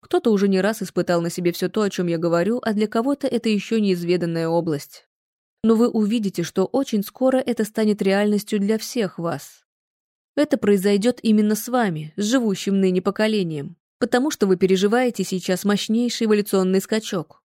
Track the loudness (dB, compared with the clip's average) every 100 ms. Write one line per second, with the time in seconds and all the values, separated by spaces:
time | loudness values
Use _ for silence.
0 | -2 0 2 2 4 2 0 -2 -4 -4
1 | 0 0 0 -2 -2 -2 -4 -2 -2 -2
2 | -2 0 0 0 0 -2 -2 -2 0 0
3 | -2 -2 -2 -2 0 -2 0 0 0 0
4 | 0 -2 0 -2 0 0 0 -4 -6 -20
5 | _ _ _ _ _ _ 2 4 4 2
6 | 0 0 -2 -4 -4 -2 0 -2 -2 -4
7 | -4 -2 2 2 0 -2 -2 0 0 2
8 | 2 2 2 0 -2 -2 0 -2 -4 -4
9 | -4 -4 -6 -6 -12 -20 _ _ _ _
10 | _ _ _ -2 0 2 2 2 4 2
11 | 2 0 2 2 2 0 -2 0 0 -2
12 | -10 -6 0 0 0 -2 -2 0 2 2
13 | -2 -2 0 0 -2 -4 -10 -14 _ _
14 | 0 2 0 0 0 2 4 4 2 2
15 | 0 -2 -4 -4 -2 -2 0 0 0 -2
16 | -2 -2 2 2 2 0 2 0 0 -4
17 | -4 -6 -8 -16